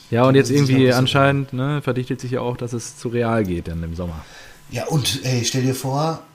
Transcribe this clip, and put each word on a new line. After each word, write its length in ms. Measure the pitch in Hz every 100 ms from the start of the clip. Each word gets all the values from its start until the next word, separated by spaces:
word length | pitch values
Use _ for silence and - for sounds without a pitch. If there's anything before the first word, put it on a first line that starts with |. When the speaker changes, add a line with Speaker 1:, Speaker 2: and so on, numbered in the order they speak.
| -
Speaker 1:
Ja, 120 | 117
und 100 | 131
Speaker 2:
Der 80 | 135
Speaker 1:
jetzt 80 | 120
Speaker 2:
muss 80 | 143 135
sich 20 |
noch 60 | 131
ein 60 |
Speaker 1:
irgendwie 40 | 127
Speaker 2:
bisschen 120 | 123
Speaker 1:
anscheinend, 540 | - 143 139 139 135
ne, 280 | 123 135 147
verdichtet 400 | 139 123 127 127
sich 100 | 127
ja 100 | 120
auch, 160 | 120 120
dass 160 | 120
es 240 | 117 - -
zu 100 | 123
Real 340 | 120 113 113
geht 240 | 98 85 82
dann 140 | 82
im 120 | 82 82
Sommer. 280 | 87 80 - - - - -
Speaker 2:
Ja, 140 | 113 -
und, 320 | 156 113 139
ey, 200 | 127 123 113
stell 180 | 131
dir 120 | 131 131
vor, 460 | 131 139 160 156 -